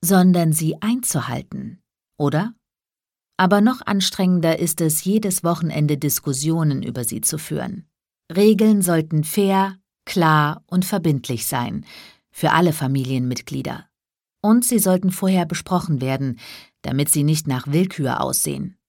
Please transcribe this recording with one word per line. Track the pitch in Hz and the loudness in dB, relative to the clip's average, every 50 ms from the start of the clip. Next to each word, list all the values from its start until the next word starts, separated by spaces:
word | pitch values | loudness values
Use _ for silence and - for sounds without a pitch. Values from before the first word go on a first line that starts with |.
sondern | - 170 196 185 180 185 180 175 170 160 156 | 0 4 4 6 6 6 6 4 4 2 0
sie | 156 165 156 165 156 - | 0 0 -2 -4 -2 -2
einzuhalten, | 214 240 254 233 - - 160 - - 127 127 131 _ - 135 131 113 - - _ _ _ _ _ _ _ | -2 -2 -2 -2 -4 -4 -4 -4 -4 -6 -8 -8 _ -12 -12 -12 -12 -14 -16 _ _ _ _ _ _ _
oder? | _ 151 143 139 151 190 226 233 _ _ _ _ _ _ _ _ _ _ _ _ _ _ _ _ | _ -2 0 0 0 -2 -2 -6 _ _ _ _ _ _ _ _ _ _ _ _ _ _ _ _
Aber | _ 185 185 208 208 | _ 2 4 4 6
noch | 208 233 254 254 - | 4 4 2 0 -4
anstrengender | - 208 196 190 - - - 196 180 180 180 160 165 165 - | -4 -2 -2 -2 -2 -2 0 2 2 2 2 2 2 2 2
ist | 170 170 - - | 0 -2 -2 0
es, | 170 160 156 - - | 0 0 0 0 -2
jedes | 180 202 220 214 202 185 - - | 0 0 0 0 0 -4 -2 0
Wochenende | 170 170 165 - 160 131 139 151 147 151 | -2 -2 0 -2 -4 0 0 0 0 0
Diskussionen | 139 147 147 135 - _ - 135 131 139 156 165 165 165 151 139 135 - | 0 -2 -2 -2 -2 _ -4 -4 -2 -2 -2 0 2 2 0 0 -2 -4
über | 123 120 123 120 | -6 -6 -6 -6
sie | - - - | -6 -6 -4
zu | 107 - - 156 | -6 -4 -6 -6
führen. | - - 156 147 127 120 - - - _ _ _ _ _ _ _ _ _ 165 | -8 -6 -6 -6 -6 -6 -10 -12 -14 _ _ _ _ _ _ _ _ _ 0
Regeln | 180 208 214 220 190 220 220 214 202 190 | 4 6 6 6 6 4 4 4 4 2
sollten | 180 175 160 156 160 165 151 151 | 2 2 2 0 0 0 -2 0
fair, | - - - 202 196 196 190 190 190 185 - _ _ _ _ _ | 0 0 0 2 2 2 2 0 0 -2 -10 _ _ _ _ _
klar | - - 196 170 160 156 151 151 147 156 - _ | -6 0 2 2 4 4 4 4 2 -2 -6 _
und | _ - 180 180 | _ -2 -2 0
verbindlich | - - 196 160 165 151 135 - - 131 113 - | 0 -2 -2 0 0 0 0 -2 -4 -6 -6 -4
sein, | - - 131 120 123 - - - - - - - - - _ _ _ _ | -4 -4 -4 -4 -4 -6 -10 -10 -12 -20 -20 -20 -20 -20 _ _ _ _
für | - - 156 - | -2 -2 2 2
alle | 165 175 175 151 | 4 4 2 2
Familienmitglieder. | - 147 131 135 139 131 123 135 131 123 123 123 120 - - 151 135 131 - 123 143 - _ _ _ _ _ _ _ _ _ _ _ | 0 -2 -2 0 -2 -2 -2 -2 -2 -2 -2 -4 -6 -8 -8 -8 -8 -6 -8 -8 -10 -14 _ _ _ _ _ _ _ _ _ _ _
Und | - 208 220 240 240 | 2 4 4 4 4
sie | - 247 226 | 2 2 2
sollten | 185 190 185 185 185 190 185 | 2 2 2 2 2 0 -2
vorher | - - 190 190 185 175 | 0 0 0 2 2 0
besprochen | 156 170 160 - - 190 180 - - 156 131 | 0 -4 -8 -6 -2 -2 -2 0 0 -2 -2
werden, | 123 131 135 131 135 135 120 117 - - - - - _ _ _ _ | 0 -2 -2 -2 -2 -4 -6 -8 -12 -20 -20 -20 -20 _ _ _ _
damit | 131 127 135 147 147 | -4 -2 -2 0 0
sie | - 156 143 | 0 0 2
nicht | 147 160 151 - | 2 0 0 0
nach | - 135 127 131 139 | -4 -4 -4 -4 -2
Willkür | 143 160 185 185 - - 147 131 - - | 0 0 0 0 -2 -4 -4 -2 -2 -2
aussehen. | - 131 131 - - - 143 135 143 - - _ _ | -2 -2 -2 -4 -4 -4 -6 -6 -8 -10 -12 _ _